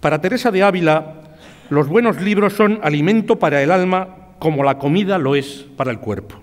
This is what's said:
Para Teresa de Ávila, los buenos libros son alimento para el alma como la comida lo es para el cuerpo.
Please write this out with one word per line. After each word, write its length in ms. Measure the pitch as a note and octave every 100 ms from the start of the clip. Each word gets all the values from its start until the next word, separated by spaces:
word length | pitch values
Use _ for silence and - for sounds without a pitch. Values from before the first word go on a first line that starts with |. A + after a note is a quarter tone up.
Para 200 | D3+ D3+
Teresa 300 | F#3 A#3+ B3
de 120 | F#3+
Ávila, 600 | G3+ F#3 E3 D#3 D#3+ - - - - - -
los 180 | C#3+ C#3+
buenos 320 | F#3 A#3+ D3
libros 340 | F#3+ G3+ G3+
son 260 | G3+ G#3+ A3
alimento 560 | D3+ D3 D#3 A3 A3 A3
para 240 | E3+ C#3+
el 80 | C#3
alma 640 | F#3 F3+ F#3 F#3 - - -
como 240 | D#3+ D3+
la 160 | C#3 C3+
comida 400 | C#3+ E3 G3 F#3+
lo 160 | C3+
es 320 | C#3+ C#3 - - -
para 140 | C3
el 80 | A2+
cuerpo. 380 | - G2+ - -